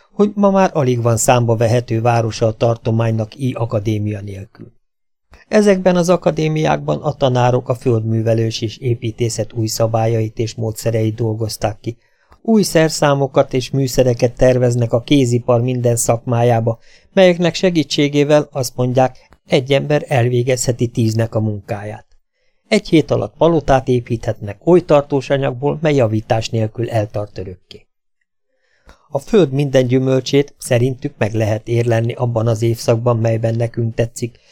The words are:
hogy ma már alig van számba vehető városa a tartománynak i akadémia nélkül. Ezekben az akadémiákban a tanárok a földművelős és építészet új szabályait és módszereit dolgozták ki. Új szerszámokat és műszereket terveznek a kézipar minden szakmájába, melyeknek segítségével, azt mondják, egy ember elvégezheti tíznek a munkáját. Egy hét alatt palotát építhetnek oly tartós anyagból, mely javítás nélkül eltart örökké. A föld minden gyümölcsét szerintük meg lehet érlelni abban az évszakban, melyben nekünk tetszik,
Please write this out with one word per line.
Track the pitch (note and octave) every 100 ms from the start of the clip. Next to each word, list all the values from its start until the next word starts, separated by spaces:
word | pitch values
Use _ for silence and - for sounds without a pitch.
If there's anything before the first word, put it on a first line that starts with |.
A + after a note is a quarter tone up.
| _
hogy | - G#3
ma | G3+ G3+
már | F#3+ F#3+
alig | D#3+ B2+ A#2+
van | A#2 A2+
számba | - B2 A#2 A2
vehető | A2+ A#2+ - A2+
városa | A#2+ A#2 A2+ - A2+
a |
tartománynak | G#2+ A#2 A2+ A#2 A2+ A#2 A2+ G#2+ -
i | B2+
akadémia | A2+ A#2 A2+ G#2+ G#2+ G#2 G#2
nélkül. | G2+ G2 F#2+ - A2+ _ _ _ _ _ _ - -
Ezekben | G#3+ G#3 F#3+ F#3 F3+
az | E3+
akadémiákban | F3 F3 D#3+ D#3 D#3 D3+ D3 D3 D3+
a | D3+
tanárok | - C3+ B2 B2 B2 B2
a |
földművelős | B2 C3 A2+ A2 A2+ A2+ A2+ A2+ -
és | A2 -
építészet | A#2+ A2+ A2+ - A#2 - -
új | A#2 A2
szabályait | - A2+ A2+ A2+ A2+ A2 -
és | A2
módszereit | - A2 - A2+ A2+ A2
dolgozták | A2 A#2 A2 A2 - G#2+ -
ki. | A#2 - _ _ _ _
Új | - A3
szerszámokat | F3 E3 D#3+ - D3 C#3 C#3 C#3+ C#3
és | C3 A#2+
műszereket | C3+ C3 C3+ B2+ A#2+ B2
terveznek | - B2+ B2+ B2 A#2+ A#2
a | C3+
kézipar | - D3 A#2+ A#2+ B2 A#2
minden | B2+ B2 A#2+ A#2
szakmájába, | - A#2 C3 A#2 A#2+ A2+ A2+ A2+ - - _
melyeknek | G3 F#3 E3+ E3+
segítségével, | - F#3 E3 C#3+ - C#3+ C#3+ C#3+ D3+ -
azt | C#3+ B2 -
mondják, | B2+ B2+ B2+ - _ _ -
egy | D#3 B2+
ember | C#3 C#3+ D3 -
elvégezheti | C3+ B2 B2 B2 B2 - A#2 A#2+
tíznek | - A2+ A2 A2+
a | A2+
munkáját. | G#2+ G#2 - G#2 G#2+ A2 _ _ _ _ _ _ -
Egy | G#3 -
hét | D#3+ -
alatt | A#2+ G#2+ -
palotát | D#3+ D#3+ - C3 B2+
építhetnek | B2 - A#2 - - G#2 - E3
oly | F3
tartós | - D3 C#3 C#3 B2+
anyagból, | C#3 C#3 B2 C#3+ D3+
mely | D#3
javítás | C#3 A2 G#2+ - A2+ A2
nélkül | A2+ A2 - A2+
eltart | A2+ G#2 G#2 G#2 -
örökké. | F#2+ F2+ _ - _ _ _ _ _ _ _ _ _ _ - _ _
A | C#3
föld | - A3 C#3+
minden | C3+ C#3+ C3+ B2+
gyümölcsét | C3 C3 C3 B2 C#3 C#3 _
szerintük | - A#2+ C3 B2 D3 -
meg | G#2
lehet | A2 G#2+ A2 -
érlelni | A#2 A#2 A2+ A#2
abban | - B2 A#2 A2+
az | A2
évszakban, | A#2 A2+ - A2+ A#2+ A2+
melyben | A2+ A2+ A2+
nekünk | A2+ A#2 A#2 A#2
tetszik, | A2+ A2+ - A#2+ _ _